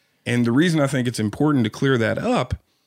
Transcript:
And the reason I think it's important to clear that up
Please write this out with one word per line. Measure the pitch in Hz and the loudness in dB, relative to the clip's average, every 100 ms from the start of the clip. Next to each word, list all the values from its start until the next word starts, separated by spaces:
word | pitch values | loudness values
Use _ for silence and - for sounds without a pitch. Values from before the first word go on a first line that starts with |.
| _ _ - | _ _ -4
And | 120 | 0
the | 117 | 2
reason | 123 175 160 | 2 2 2
I | 139 | 0
think | 131 123 | -2 -2
it's | - | -2
important | 107 - 147 143 | -4 0 0 2
to | 107 | 0
clear | - 139 131 | -2 0 2
that | 110 107 | 0 -2
up | 226 233 127 - _ _ | -2 -2 -2 -6 _ _